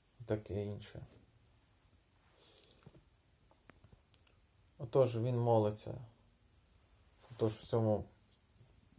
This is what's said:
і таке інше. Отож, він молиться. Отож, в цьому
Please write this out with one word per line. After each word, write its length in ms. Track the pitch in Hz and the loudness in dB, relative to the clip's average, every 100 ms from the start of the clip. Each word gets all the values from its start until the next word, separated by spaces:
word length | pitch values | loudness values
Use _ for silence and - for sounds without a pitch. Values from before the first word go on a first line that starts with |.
| _ - | _ -12
і 20 | |
таке 420 | 113 107 - 104 104 | -4 -4 -4 -6 -6
інше. 400 | 104 - - - - _ _ _ _ _ _ _ _ _ _ _ _ - - - - - - _ _ _ _ _ _ - - - - _ - _ _ _ _ _ - | -8 -14 -16 -18 -20 _ _ _ _ _ _ _ _ _ _ _ _ -20 -20 -20 -20 -20 -20 _ _ _ _ _ _ -20 -20 -20 -20 _ -20 _ _ _ _ _ -12
Отож, 400 | 135 143 123 113 | 0 4 4 2
він 220 | 120 120 | 0 0
молиться. 560 | 120 113 107 107 - - - - - _ _ _ _ _ _ _ _ _ - | 4 4 4 0 -8 -12 -14 -20 -20 _ _ _ _ _ _ _ _ _ -16
Отож, 220 | 117 113 | -2 -2
в 100 | 110 | -2
цьому 400 | - 117 110 104 92 - _ _ _ - - - - | -2 2 2 2 -2 -16 _ _ _ -20 -20 -20 -20